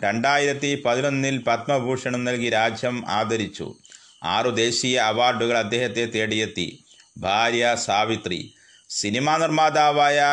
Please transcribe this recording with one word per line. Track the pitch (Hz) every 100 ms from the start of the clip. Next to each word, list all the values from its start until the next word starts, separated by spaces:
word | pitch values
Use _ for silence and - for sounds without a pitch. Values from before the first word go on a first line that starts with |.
രണ്ടായിരത്തി | 101 117 135 143 143 139 143 139 120
പതിനൊന്നിൽ | 123 143 135 135 131
പത്മഭൂഷണും | 120 117 113 135 127 131 127 123
നൽകി | 123 123 120
രാജ്യം | 110 113 107 123 120 113
ആദരിച്ചു. | 104 110 113 98 - - - - - - -
ആറു | 82 104 123
ദേശീയ | 110 117 - 131 127
അവാർഡുകൾ | 110 107 123 117 117 120
അദ്ദേഹത്തെ | 104 117 123 110 117
തേടിയെത്തി. | 113 110 107 110 95 80 - _ - _ -
ഭാര്യ | 92 104 117 120 120 117 -
സാവിത്രി, | 101 110 107 92 87 - - - - -
സിനിമാ | - 104 120 147 160
നിർമ്മാതാവായ | 165 156 156 151 147 147 143 143 143